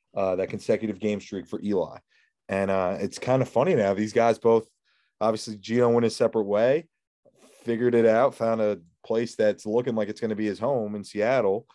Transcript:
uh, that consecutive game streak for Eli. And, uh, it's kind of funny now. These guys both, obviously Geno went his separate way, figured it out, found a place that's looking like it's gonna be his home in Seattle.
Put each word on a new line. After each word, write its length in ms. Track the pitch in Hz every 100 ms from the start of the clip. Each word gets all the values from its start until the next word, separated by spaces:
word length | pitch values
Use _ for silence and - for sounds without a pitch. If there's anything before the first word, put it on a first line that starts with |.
| _ -
uh, 200 | 95 92
that 120 | 92
consecutive 500 | 104 - 107 110 95
game 220 | 107 101
streak 260 | - 98 -
for 140 | 104
Eli. 360 | 101 98 76 - - _ _ _ -
And, 220 | 98 98
uh, 260 | 95 90 95
it's 200 | 98 -
kind 240 | - 131
of 60 | 123
funny 240 | - 160
now. 180 | 160 98
These 220 | 98 107
guys 240 | 117 117 110
both, 280 | 117 113 113 _ _ _ _ -
obviously 380 | 107 110 - 104
Geno 320 | 98 117 120
went 140 | 117
his 120 | 117 -
separate 300 | 117 113 101
way, 420 | 104 120 147 165 _ _ _ _ _ _ _
figured 300 | 117 113 120
it 120 | 117 113
out, 280 | 113 135
found 280 | - 113 113
a 180 | 107 98 82 _
place 320 | - 113 117 -
that's 300 | 107 104 107
looking 280 | 113 127
like 140 | 110 104
it's 120 | 107
gonna 140 | 113
be 120 | 104 107
his 120 | 92
home 360 | 120 135 107
in 100 | 104
Seattle. 600 | 95 104 107 131 104 101 -